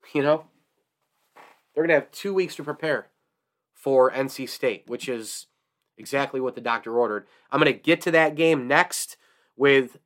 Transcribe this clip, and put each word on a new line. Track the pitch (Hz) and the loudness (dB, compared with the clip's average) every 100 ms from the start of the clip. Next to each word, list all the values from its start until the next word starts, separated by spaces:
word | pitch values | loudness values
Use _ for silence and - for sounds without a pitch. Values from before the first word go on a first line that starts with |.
| - | -6
You | 151 | -2
know? | 143 156 - _ _ _ _ _ _ _ _ _ - _ _ | 0 0 -2 _ _ _ _ _ _ _ _ _ -20 _ _
They're | - | -4
gonna | 165 | 2
have | 151 135 | 2 0
two | - 202 | -10 -4
weeks | 190 180 - | -2 -2 -6
to | |
prepare | 147 151 156 131 - _ _ _ _ _ _ | -12 -8 -4 -4 -6 _ _ _ _ _ _
for | _ - 135 127 | _ 0 4 4
N | 127 135 | 2 -6
C | - | -6
State, | 127 - 131 101 - | -12 -4 -4 -4 -10
which | 120 - | -10 -8
is | 120 110 - - _ _ _ _ _ | -8 -10 -14 -16 _ _ _ _ _
exactly | 110 139 139 135 | -6 -4 -2 -4
what | 131 123 | -6 -6
the | |
doctor | 120 117 117 117 | -4 -4 -2 -2
ordered. | 117 104 98 _ _ | 0 -2 -8 _ _
I'm | 139 | 2
gonna | 151 | 2
get | 117 - 170 | 2 0 0
to | 180 | 2
that | 160 160 | 4 2
game | 151 165 156 123 | 2 2 2 2
next | 147 180 - - - _ _ _ _ | 2 2 -4 -10 -14 _ _ _ _
with | 139 139 123 - | 4 4 2 -8